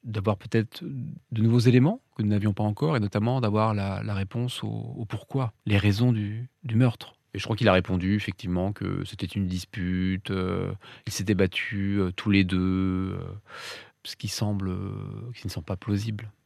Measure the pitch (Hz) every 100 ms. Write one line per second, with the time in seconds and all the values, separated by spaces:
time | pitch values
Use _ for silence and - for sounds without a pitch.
0 | 123 107 101 98 - 117 107 - - 139
1 | 123 - _ 113 113 120 117 123 139 240
2 | _ - 107 104 107 101 107 104 151 143
3 | 101 107 110 131 113 107 110 104 98 98
4 | 107 101 98 117 123 - 107 110 117 -
5 | 113 - - 139 123 - - 104 104 98
6 | 123 113 104 107 123 _ 139 110 127 -
7 | - _ _ 101 - 110 110 92 90 92
8 | 92 104 - 90 87 90 92 104 95 92
9 | 92 - 87 - 95 90 - - 90 92
10 | 92 92 - 95 92 92 92 98 - -
11 | - - 95 98 95 - - 101 98 101
12 | 92 92 - 98 92 92 92 92 95 92
13 | 95 95 90 101 _ - - - - _
14 | - - 104 - 107 101 95 92 98 98
15 | 98 101 113 120 - - 80 95 - 101
16 | 110 104 107 _